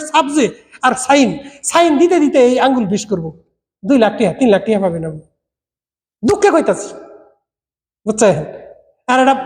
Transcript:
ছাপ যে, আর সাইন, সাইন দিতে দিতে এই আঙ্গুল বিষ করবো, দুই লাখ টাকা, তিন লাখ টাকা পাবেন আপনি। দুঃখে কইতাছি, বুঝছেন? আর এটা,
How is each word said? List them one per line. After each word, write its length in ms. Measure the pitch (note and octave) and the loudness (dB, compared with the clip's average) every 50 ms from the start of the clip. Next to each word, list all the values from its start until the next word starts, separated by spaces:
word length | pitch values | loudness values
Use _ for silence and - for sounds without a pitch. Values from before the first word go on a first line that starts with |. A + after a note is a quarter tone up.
| D4+ - | 0 0
ছাপ 180 | - D#4 D#4+ C#4 C#4+ | -2 -2 0 0 0
যে, 120 | D#4 B3+ F3+ - - _ _ - - - | 0 0 -2 -2 -6 _ _ -10 -4 -2
আর 100 | B3+ A#3+ - | -2 -2 -2
সাইন, 320 | - - C#4 C#4+ C4+ G#3 E3+ D3+ - - - - - | 0 0 2 2 2 2 -2 -6 -12 -18 -20 -14 -8
সাইন 280 | - - E4 E4+ E4+ D4 C4 | -2 0 2 2 2 2 2
দিতে 200 | E4 E4+ F4+ E4+ | 2 2 2 2
দিতে 200 | D4+ C#4 - C#4+ B3 | 0 2 2 4 4
এই 100 | B3 B3+ B3+ | 4 2 2
আঙ্গুল 260 | A#3 C4+ C4+ B3+ A3 F3+ | 0 0 0 0 -2 -2
বিষ 160 | G3+ F#3+ - - | -4 -6 -6 -6
করবো, 220 | G#3 F3 D#3+ - D#3 - _ _ _ _ _ _ _ _ - | -6 -6 -8 -8 -14 -18 _ _ _ _ _ _ _ _ -2
দুই 140 | F#3+ C#4+ C4 | 0 2 2
লাখ 160 | A3 G3+ G#3 | 2 0 0
টাকা, 180 | - A#3+ F3+ D#3+ - | -2 -4 -4 -2 0
তিন 120 | C4 A#3+ | 2 2
লাখ 120 | G3 F#3 - | 2 2 0
টাকা 160 | - A3 G3+ | 0 -2 -2
পাবেন 220 | F#3+ F#3 E3+ E3 D#3+ | -2 -4 -4 -6 -8
আপনি। 180 | D#3+ D#3 D#3 - _ _ _ _ _ _ _ _ _ _ _ _ _ _ _ _ _ _ _ - | -10 -12 -14 -18 _ _ _ _ _ _ _ _ _ _ _ _ _ _ _ _ _ _ _ -2
দুঃখে 260 | A#3+ G4+ G4+ G4 G4+ | -2 0 2 2 2
কইতাছি, 380 | D#4 E4 B3 G#3+ F#3 - - - - - - - - - _ _ _ _ _ _ _ _ _ _ _ _ _ _ _ _ - | 2 2 2 0 -2 -4 -6 -14 -16 -18 -20 -20 -20 -20 _ _ _ _ _ _ _ _ _ _ _ _ _ _ _ _ -6
বুঝছেন? 320 | G#3 G#3+ G#3+ B3 G3+ E3 C#3+ D#3 - - - - - - _ _ _ _ _ _ - | -4 0 2 2 2 2 0 -4 -10 -14 -18 -20 -20 -20 _ _ _ _ _ _ -2
আর 100 | B3 C4 | 0 2
এটা, 140 | C4 C4+ C4+ B3+ - | 4 2 2 0 0